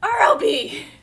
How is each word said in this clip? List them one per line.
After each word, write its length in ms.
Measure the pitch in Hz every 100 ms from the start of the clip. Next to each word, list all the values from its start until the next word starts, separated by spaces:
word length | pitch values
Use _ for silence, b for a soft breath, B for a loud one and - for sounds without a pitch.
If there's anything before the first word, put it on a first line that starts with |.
R 180 | 370 466
L 140 | 554 571
B. 460 | - - 240 - 294 -